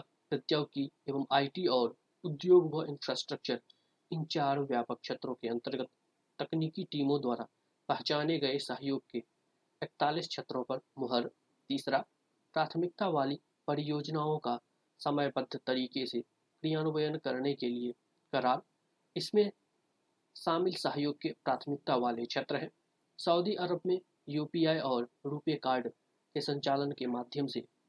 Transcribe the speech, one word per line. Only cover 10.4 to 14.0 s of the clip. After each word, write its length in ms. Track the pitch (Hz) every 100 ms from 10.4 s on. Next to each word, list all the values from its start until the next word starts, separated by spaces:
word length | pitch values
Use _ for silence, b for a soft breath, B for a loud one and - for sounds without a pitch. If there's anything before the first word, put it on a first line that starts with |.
| - 127
पर 180 | 123 131 - 135
मुहर। 280 | 123 120 - - _ _ -
तीसरा, 340 | 139 139 135 - _ _ _ _ 160
प्राथमिकता 520 | 156 165 175 - 196
वाली 300 | 151 135 143 _ _ -
परियोजनाओं 680 | 147 147 147